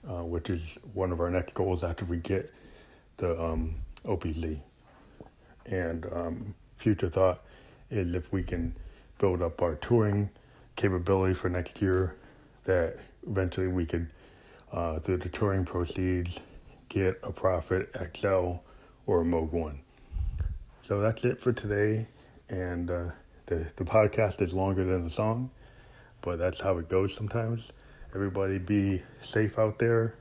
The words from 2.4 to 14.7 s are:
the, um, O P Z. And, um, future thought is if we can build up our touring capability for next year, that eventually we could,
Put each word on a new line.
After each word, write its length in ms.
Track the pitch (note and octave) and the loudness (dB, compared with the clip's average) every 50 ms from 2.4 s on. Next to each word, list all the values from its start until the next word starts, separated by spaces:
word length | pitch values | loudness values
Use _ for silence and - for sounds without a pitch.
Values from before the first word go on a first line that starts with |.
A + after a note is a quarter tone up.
| - - - - - - - - - - - - - - - - | 0 -4 -14 -20 -20 -20 -20 -20 -20 -20 -20 -20 -20 -20 -8 -4
the, 220 | F#2+ F2+ E2 E2 | -2 -2 0 0
um, 340 | E2 E2 D#2+ D#2 D#2+ D#2+ D#2+ - - - - - - | 0 -2 0 0 -2 -2 -4 -6 -8 -10 -12 -12 -4
O 120 | - G2+ F2+ | -4 -4 -2
P 160 | - F2+ D#2 | -2 -4 -4
Z. 280 | D#2+ E2 D#2 D#2 D2 C#2 - _ _ - - - - - - - - - - _ _ - - - - - - | -2 -4 -4 -4 -6 -10 -16 _ _ -20 -20 -20 -20 -20 -20 -20 -20 -20 -20 _ _ -20 -20 -20 -20 -10 -6
And, 380 | F#2+ F#2 F2 E2 E2 E2 E2 - | -4 -2 -2 -2 -4 -4 -6 -6
um, 440 | - F2 F2 E2 - - - G2+ - - - - - | -4 -4 -4 -4 -4 -6 -8 -10 -10 -14 -16 -20 -18
future 340 | - - A#2 G#2 - - F2 | 0 2 2 2 4 2 0
thought 340 | - F#2+ F#2+ F#2 F2 - - - - - - - - - - - | 4 4 4 4 4 2 -6 -20 -20 -20 -20 -20 -20 -20 -14 -4
is 240 | - G#2+ F#2 F2 F2 | -2 -2 0 0 0
if 180 | F#2 E2 - - | -2 -4 -2 -2
we 80 | F#2+ | -2
can 340 | F2 - F2+ F2 E2 E2 - - - - - - - - - - | -2 -2 -2 -2 -2 -4 -4 -6 -12 -16 -18 -20 -20 -20 -4 2
build 240 | - G2 F2+ E2+ F2 | 2 2 4 2 0
up 180 | E2 - - | -2 0 0
our 140 | F2 E2+ D#2+ | 0 0 0
touring 560 | D2+ - - A#2+ A#2 A2 G#2 G2+ G2+ G2+ G2 - - - - - - - - - | -2 0 4 4 4 6 4 4 2 0 -2 -4 -12 -20 -20 -20 -20 -20 -16 -8
capability 600 | - - G2+ F#2 F2+ F2 F#2+ G2 F#2+ F#2+ F#2 F#2 | 0 0 2 2 2 2 4 4 4 4 4 2
for 140 | F2+ - F#2 | 2 0 -2
next 320 | F2 F2+ F2 - - - | -2 -2 -4 -6 -4 0
year, 340 | G#2 F#2+ F#2 F#2 F#2 F2 - - - - - - - - - - - | 2 2 4 4 2 0 -2 -8 -20 -20 -20 -20 -20 -20 -20 -10 0
that 340 | - F#2 F2+ E2+ E2 D#2+ - - - - - - - | 2 2 2 2 0 -2 -8 -16 -18 -20 -16 -10 -4
eventually 400 | G2 G2 F#2+ F2+ - - F#2 F#2 | 0 0 0 0 0 0 0 0
we 180 | F2+ F#2 E2+ | 0 0 0
could, 240 | D#2+ - E2+ E2+ E2 - - - - - - - - - - - - | 0 -2 -4 -4 -6 -10 -18 -20 -20 -20 -20 -20 -20 -20 -20 -18 -8